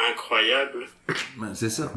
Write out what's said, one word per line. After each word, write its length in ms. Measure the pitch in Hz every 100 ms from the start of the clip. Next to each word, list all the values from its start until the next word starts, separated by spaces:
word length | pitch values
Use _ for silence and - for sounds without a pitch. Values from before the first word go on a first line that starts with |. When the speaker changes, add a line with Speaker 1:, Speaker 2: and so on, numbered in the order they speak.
| 120
Speaker 1:
Incroyable. 760 | 113 - 113 110 131 139 120 - - - - - 127
Speaker 2:
Ben, 100 | 107
c'est 160 | 98 113
ça. 200 | 113 147